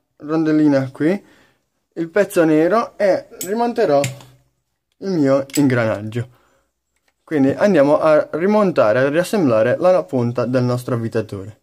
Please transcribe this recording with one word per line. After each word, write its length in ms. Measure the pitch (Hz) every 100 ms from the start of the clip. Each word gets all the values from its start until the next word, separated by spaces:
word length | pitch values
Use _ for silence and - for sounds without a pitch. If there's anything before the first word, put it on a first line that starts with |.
| _ _
rondellina 720 | 147 160 156 156 151 139 131
qui, 400 | - 151 202 - _ _ _ _ _ _ -
il 140 | 165
pezzo 340 | 208 196 180
nero 500 | 160 156 170 214 - -
e 300 | 202 160 - 113
rimonterò 600 | 175 220 240 233 196 143 135 - - _ _ _ _ _ _ -
il 140 | 190
mio 340 | 175 135 139 139 -
ingranaggio. 680 | 143 120 113 101 107 117 120 _ _ _ _ _ _ _ _ _
Quindi 280 | - 156 135 135
andiamo 440 | 208 170 143 151
a 300 | 156 151 -
rimontare, 680 | 147 190 214 202 135 113 113
a 120 | 139
riassemblare 680 | 151 175 220 147 110 113 131
la 240 | 180 180
punta 440 | 156 131 120 120 120
del 180 | 127
nostro 320 | 123 123 123 120
avvitatore. 640 | 113 113 107 101 95 -